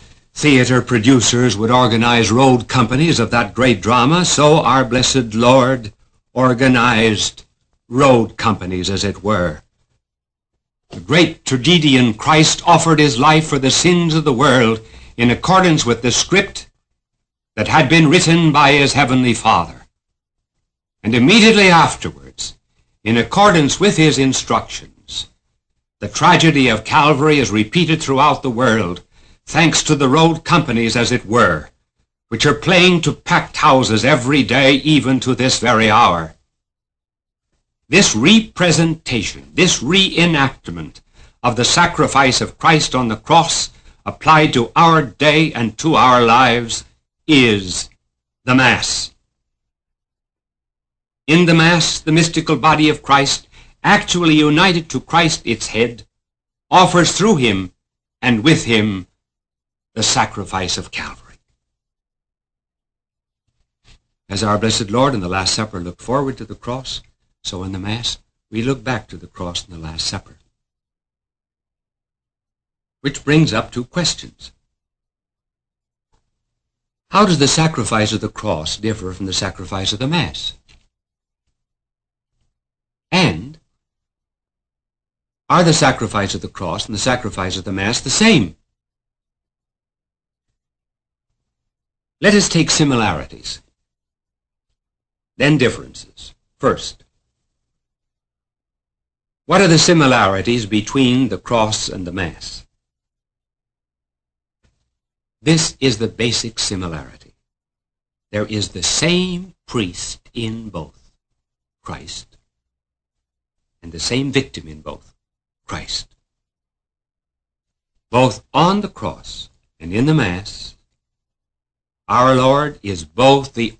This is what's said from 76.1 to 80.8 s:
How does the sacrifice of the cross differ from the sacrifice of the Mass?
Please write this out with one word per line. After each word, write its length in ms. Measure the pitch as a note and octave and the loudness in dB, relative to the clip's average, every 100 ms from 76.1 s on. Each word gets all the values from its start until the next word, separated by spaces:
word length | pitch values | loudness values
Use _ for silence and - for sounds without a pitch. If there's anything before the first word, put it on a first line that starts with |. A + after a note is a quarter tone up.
| _ _ _ _ _ _ _ _ _ _ | _ _ _ _ _ _ _ _ _ _
How 140 | F#3 | 0
does 140 | G#3 D#3 | 2 2
the 80 | C#3 | 0
sacrifice 640 | - D#3+ D#3+ G#2+ A2+ G#2+ | 0 -2 -2 -4 -2 -2
of 80 | G#2+ | -4
the 80 | G#2+ | -8
cross 480 | - G#2+ E2+ D#2 - | -10 -8 -6 -8 -8
differ 360 | - G#2+ F#2 | -8 -8 -10
from 140 | F#2 G2 | -10 -8
the 60 | |
sacrifice 600 | F2+ G2 - F2+ G2 F#2+ | -6 -8 -10 -12 -8 -6
of 80 | G#2 | -6
the 80 | C3 | -4
Mass? 460 | E3+ F#2+ - - - _ _ | -4 -4 -8 -14 -14 _ _